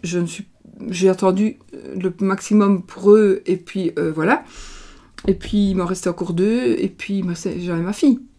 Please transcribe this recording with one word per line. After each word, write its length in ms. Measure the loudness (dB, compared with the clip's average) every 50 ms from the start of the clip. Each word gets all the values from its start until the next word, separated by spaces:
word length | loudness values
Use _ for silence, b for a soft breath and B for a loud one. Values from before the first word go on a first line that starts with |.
| -10
je 160 | -4 -4 -2
ne 60 | -4
suis, 220 | -4 -6 -12 -16 -18 _ _ _ -20 -20 -14 -10 -8
j'ai 180 | -4 2 2 2
attendu, 520 | 2 4 2 2 2 2 0 0 -2 -6 _ -20 -20
euh, 200 | -18 -16 -12 -10
le 180 | -6 -6 -6 -4 -2
maximum 640 | -2 -2 -2 -2 -2 2 4 4 6 4 2 0 0
pour 280 | -8 -14 0 6 6
eux, 300 | 8 8 8 4 2 0 0
et 100 | -2 -2
puis, 380 | -2 -4 -8 -8 -4 -4 -2 -2 -2
euh, 140 | -2 -2
voilà. 320 | -2 0 2 2 2 0 B B B B B B B B B B B B B B B -8 -2
Et 100 | -2 -2
puis, 340 | -2 -2 -2 0 0 2 2
il 60 | 0
m'en 100 | -2 -2
restait 240 | -2 -4 -4 -4 -6
encore 240 | -4 -4 -6 -6 -2
deux, 420 | 0 0 0 0 0 0 0 0 0
et 120 | -2 -4
puis, 300 | -6 -8 -8 -6 -4 -4
il 40 | -4
me 60 | -4
restait, 280 | -6 -6 -6 -8 -6 -6
j'avais 200 | -6 -4 -4 -4
ma 120 | -4 -4 -4
fille. 260 | 0 2 2 2 2 -2 -12 _